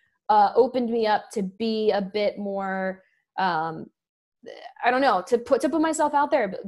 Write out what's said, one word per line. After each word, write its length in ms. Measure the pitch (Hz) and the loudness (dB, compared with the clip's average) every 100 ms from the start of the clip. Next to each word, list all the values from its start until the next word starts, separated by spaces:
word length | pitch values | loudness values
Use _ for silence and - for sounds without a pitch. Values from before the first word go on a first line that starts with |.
| _ _ - | _ _ 2
uh, 240 | 214 202 | 4 6
opened 340 | 233 247 247 233 | 4 2 0 -2
me 160 | 233 214 | 0 2
up 220 | 208 - | 0 -2
to 100 | 226 | -6
be 480 | 190 - 226 220 214 | -6 -4 -4 0 0
a 100 | 196 | 0
bit 380 | 190 208 - - | -2 -2 -2 -2
more, 640 | 202 196 196 190 190 185 _ _ _ - | -6 -6 -4 -4 -6 -8 _ _ _ -4
um, 480 | 185 165 160 160 - _ _ _ _ _ - - - - | -2 -2 -4 -8 -14 _ _ _ _ _ -20 -18 -20 -4
I 60 | 233 | 0
don't 100 | 254 | 2
know, 220 | 269 185 180 | 2 2 0
to 100 | 240 | -2
put, 220 | 240 269 | 0 0
to 80 | 311 | 2
put 120 | 320 | 0
myself 340 | 320 311 294 | 0 0 0
out 180 | 285 294 | 2 2
there 120 | 294 | 0
a 40 | 202 | 0
b-, 80 | 190 | -4